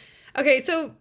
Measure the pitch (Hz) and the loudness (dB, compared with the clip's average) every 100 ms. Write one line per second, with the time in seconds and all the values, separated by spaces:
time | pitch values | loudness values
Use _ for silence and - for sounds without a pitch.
0 | - _ - - 285 262 262 330 302 - | -20 _ -10 -2 2 2 0 -4 -4 -10